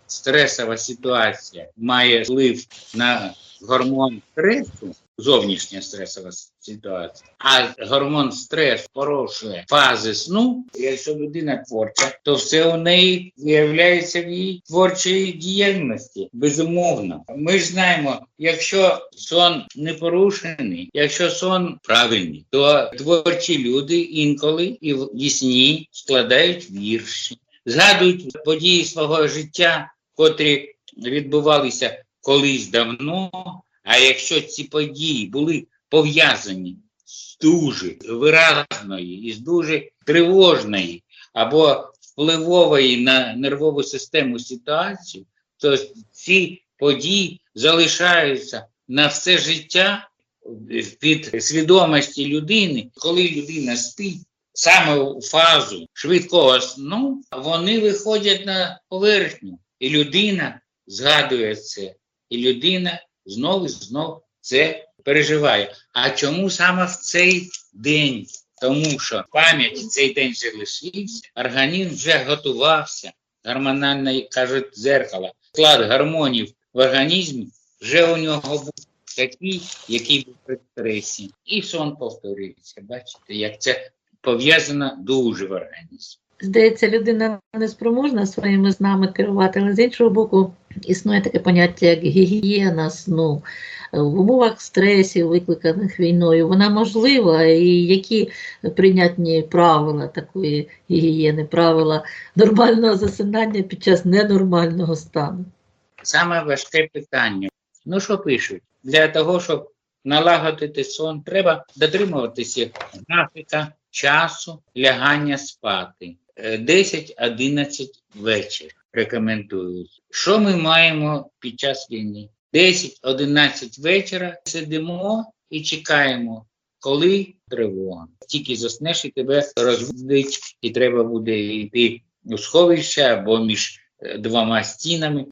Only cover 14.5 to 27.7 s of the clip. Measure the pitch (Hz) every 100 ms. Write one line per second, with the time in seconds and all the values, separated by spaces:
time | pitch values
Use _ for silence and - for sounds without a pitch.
14.5 | 180 - 165 185 185 185 190 190 160 175
15.5 | 196 202 190 135 104 - 98 95 120 147
16.5 | 151 165 175 175 110 95 78 - 135 156
17.5 | 190 160 180 180 165 139 120 - - 160
18.5 | 165 - 190 185 147 - - - 165 175
19.5 | 156 - 139 156 151 165 175 202 196 165
20.5 | 156 113 87 90 147 147 - 175 - 185
21.5 | 185 175 - - 113 120 110 87 76 -
22.5 | 131 143 147 117 123 147 170 160 175 -
23.5 | 156 120 135 143 170 170 156 147 143 151
24.5 | 160 180 240 156 135 139 120 139 - 131
25.5 | 127 135 156 156 - - 131 120 127 175
26.5 | 175 - 98 104 113 110 - - - _
27.5 | _ -